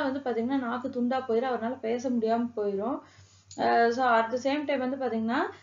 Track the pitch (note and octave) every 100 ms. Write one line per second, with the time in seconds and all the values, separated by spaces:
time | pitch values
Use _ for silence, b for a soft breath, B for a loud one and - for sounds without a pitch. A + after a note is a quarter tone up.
0 | C#4 C4+ C4 A3+ A#3 C#4 A#3+ A#3+ C4 B3
1 | B3 C4 B3+ A3+ C4 A#3 A3 B3+ A3 A#3+
2 | C4 B3 A3 A#3 A#3+ A3 G#3 G3 A3 D4+
3 | B B B B B - A#3 A#3 A#3 A#3+
4 | B3+ A3+ A3+ B3 C4+ D4 D4 C#4 B3+ C4+
5 | B3+ A3+ A3+ C4 G4+ B